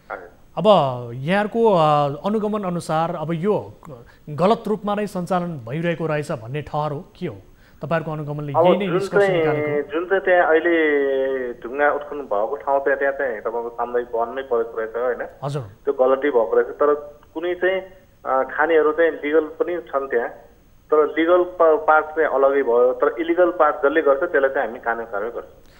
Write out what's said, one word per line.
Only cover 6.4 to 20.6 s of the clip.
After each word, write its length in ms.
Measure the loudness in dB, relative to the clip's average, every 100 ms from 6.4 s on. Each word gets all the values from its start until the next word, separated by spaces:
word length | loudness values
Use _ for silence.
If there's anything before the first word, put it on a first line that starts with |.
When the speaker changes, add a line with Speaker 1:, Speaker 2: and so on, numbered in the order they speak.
| -8 -10
Speaker 2:
ठहर 300 | -6 -4 -4
हो, 140 | -6 -12 -10
के 120 | -10
हो? 100 | -10 -18 -20 -20 -14
तपाईँहरूको 300 | -4 -4 -2
अनुगमनले 420 | -6 -6 -8 -2
Speaker 1:
अब 120 | 2 4
Speaker 2:
यही 120 | 4
नै 80 | 0
Speaker 1:
जुन 100 | -2
Speaker 2:
निष्कर्ष 300 | 0 2 2
Speaker 1:
चाहिँ, 140 | 2
Speaker 2:
निकालेको? 520 | 2 0 -2 -2 -2
Speaker 1:
जुन 140 | -4 0
चाहिँ 180 | 0
त्यहाँ 260 | 4 4 6
अहिले 240 | 4 4 2 4 2 2 0 0 -2 -4
ढुङ्गा 380 | -8 -10 0 0
उत्खनन 280 | 0 -4 -10
भएको 360 | -4 -2 -2 -4
ठाउँ, 240 | 0 0
त्यहाँ, 200 | 2 2
त्यहाँ 140 | 0
चाहिँ 280 | -2 -4 -4
तपाईँको 280 | -6 -6 -8
सामुदायिक 460 | -6 -4 -2 -2 -4
वन 200 | -4 -6
नै 60 |
परेको 360 | -4 -2 -2 -6
रहेछ, 180 | -8 -4
होइन? 320 | -4 -4 -8 -10
Speaker 2:
हजुर। 180 | -8 -8
Speaker 1:
त्यो 320 | -10 -8 -6
गलती 340 | 2 2 4 2
भएको 280 | 2 2 2
रहेछ, 120 | 0
तर 260 | 0 0 0 -4 -18 -16
कुनै 220 | -8 -6 -2
चाहिँ, 260 | -2 -2 -6 -16 -20 _ -4
अ, 180 | -2 -2 0
खानीहरू 360 | 2 4 4
चाहिँ 200 | 2 0
लिगल 300 | 0 0 2
पनि 400 | 0 -4 -4 -4
छन् 260 | -6 -6 -2
त्यहाँ, 200 | -2 -4 -8 -20 _